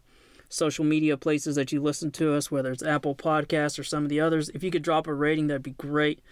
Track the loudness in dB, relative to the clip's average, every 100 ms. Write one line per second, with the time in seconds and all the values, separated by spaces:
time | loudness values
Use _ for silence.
0 | _ -20 -20 -20 -12 -2 0 2 2 4
1 | 2 2 0 0 0 -2 0 0 0 -2
2 | -4 0 2 2 0 -2 -2 -4 -2 0
3 | -2 -2 0 0 2 0 0 -2 -4 -2
4 | 0 2 2 2 0 -4 -2 -2 2 0
5 | 0 0 0 2 0 -2 -6 -10 -2 2
6 | 2 0 _